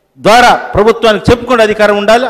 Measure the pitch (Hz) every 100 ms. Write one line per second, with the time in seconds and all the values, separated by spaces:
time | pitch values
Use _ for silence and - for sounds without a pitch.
0 | _ 135 156 233 240 180 - 175 220 226
1 | 226 208 - 233 240 247 214 208 208 202
2 | 202 226 247